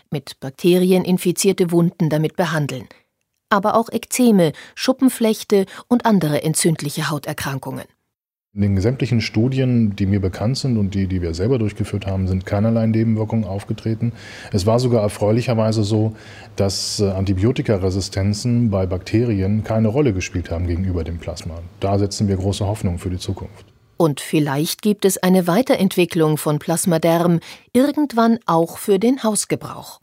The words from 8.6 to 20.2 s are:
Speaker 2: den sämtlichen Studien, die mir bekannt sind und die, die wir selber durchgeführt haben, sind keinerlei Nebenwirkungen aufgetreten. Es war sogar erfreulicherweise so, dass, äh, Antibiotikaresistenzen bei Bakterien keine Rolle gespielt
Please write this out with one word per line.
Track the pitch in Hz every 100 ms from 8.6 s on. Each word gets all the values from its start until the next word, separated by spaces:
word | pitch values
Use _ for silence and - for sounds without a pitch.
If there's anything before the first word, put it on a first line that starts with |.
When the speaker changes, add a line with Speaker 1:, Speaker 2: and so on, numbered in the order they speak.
Speaker 2:
den | 101 95
sämtlichen | 104 135 127 117
Studien, | 110 110 123 131 127 120 110 98
die | 98
mir | 101
bekannt | 92 - 104 131
sind | 139 117
und | 98 98
die, | 95
die | 92
wir | 85 82
selber | 104 131
durchgeführt | 104 - 104 101 98
haben, | 95 92
sind | 92 95
keinerlei | 101 110 113 113
Nebenwirkungen | 110 113 110 110 113 101
aufgetreten. | 101 - 110 110 110 117 - - - -
Es | 104 95
war | 117
sogar | 127 117
erfreulicherweise | 104 - 104 117 127 113 110 110
so, | 101 107 110 110 - - - -
dass, | 98 95 - -
äh, | 98
Antibiotikaresistenzen | 95 98 92 107 135 131 101 92 95 92 101 98 104 123 120 120
bei | 98 92
Bakterien | 92 - 110 120 101 95 107
keine | 107 113 110
Rolle | 127 143
gespielt | 92